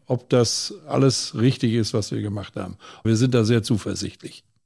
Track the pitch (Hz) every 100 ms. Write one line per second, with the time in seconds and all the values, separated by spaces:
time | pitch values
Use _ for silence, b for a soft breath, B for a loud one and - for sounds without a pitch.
0 | _ 127 - 127 117 - - 208 - 127
1 | 135 - - 120 123 135 120 117 104 113
2 | 101 113 104 104 95 107 92 92 B B
3 | 110 110 127 123 107 117 104 107 - 90
4 | 95 - - - _ _